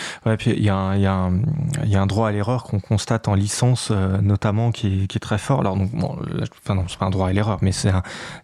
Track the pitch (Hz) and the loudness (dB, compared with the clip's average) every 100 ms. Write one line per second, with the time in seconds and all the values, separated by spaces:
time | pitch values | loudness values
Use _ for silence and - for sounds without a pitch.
0 | - - 113 107 - - 104 95 95 98 | -12 -6 -2 0 0 2 2 2 0 2
1 | 98 95 92 90 110 - - - 107 98 | 2 2 2 0 0 -2 -2 -2 0 2
2 | 98 95 110 104 104 123 - 104 - 107 | 2 2 0 0 0 -2 -2 -4 0 -2
3 | - 113 - 98 101 - 123 123 - 107 | 0 -2 2 2 2 2 2 2 0 0
4 | 95 95 101 101 110 104 117 107 104 95 | 2 2 2 2 2 2 0 0 0 0
5 | 95 107 - 104 - 139 101 95 95 - | -2 -4 -2 -2 0 0 0 0 -2 -2
6 | - - - - - - - 98 90 - | -4 -4 -6 -4 -6 -8 -4 -2 -2 -2
7 | 95 95 92 95 104 98 98 95 104 92 | -2 0 2 2 0 0 0 2 2 0
8 | - - - - | -2 -8 -14 -16